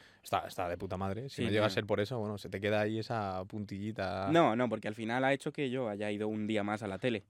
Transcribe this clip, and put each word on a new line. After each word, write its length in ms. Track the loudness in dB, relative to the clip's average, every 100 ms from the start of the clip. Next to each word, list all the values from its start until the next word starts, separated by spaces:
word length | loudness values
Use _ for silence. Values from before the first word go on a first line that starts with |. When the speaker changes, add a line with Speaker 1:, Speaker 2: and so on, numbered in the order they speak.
| -12 -20
Speaker 1:
está, 240 | 0 0 0
está 220 | -2 -2
de 80 | -2
puta 220 | -4 -2
madre. 320 | -2 -4 -6
Si 60 | -2
Speaker 2:
Sí, 80 |
Speaker 1:
no 40 | 2
llega 140 | 4
a 40 | 4
Speaker 2:
tío. 40 |
Speaker 1:
ser 120 | 2 2
por 140 | 2
eso, 180 | 2 -2
bueno, 180 | -4 -6
se 140 | -6
te 100 | -2
queda 220 | 2 2
ahí 160 | 2 0
esa 440 | -2 -2 -2 -4 -6
puntillita. 840 | -6 -6 -6 -4 -2 -2 0 4
Speaker 2:
No, 240 | 6 6 4
no, 120 | 2
porque 200 | 0 -2
al 60 |
final 300 | -4 -2 2
ha 80 | 2
hecho 200 | 2 -2
que 180 | -2 -2
yo 180 | 0 -2
haya 220 | -2 -2
ido 180 | 0 -2
un 180 | -2 0
día 160 | 0
más 200 | 0 -2
a 40 | -2
la 120 | -2
tele. 260 | 0 -2 -4